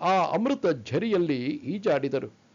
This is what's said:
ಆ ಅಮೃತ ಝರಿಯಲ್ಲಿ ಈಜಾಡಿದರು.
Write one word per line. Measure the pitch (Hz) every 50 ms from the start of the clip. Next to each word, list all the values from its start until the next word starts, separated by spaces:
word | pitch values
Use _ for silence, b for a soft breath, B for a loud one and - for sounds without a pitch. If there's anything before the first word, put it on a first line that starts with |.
ಆ | 160 180 190 190 170 - -
ಅಮೃತ | 208 220 269 277 - -
ಝರಿಯಲ್ಲಿ | 175 160 127 104 - 120 151 208 233 208 180 175 160 143 123 123
ಈಜಾಡಿದರು. | 131 151 147 - 131 180 208 196 214 151 139 135 139 127 135 - 110 - _ _ _ _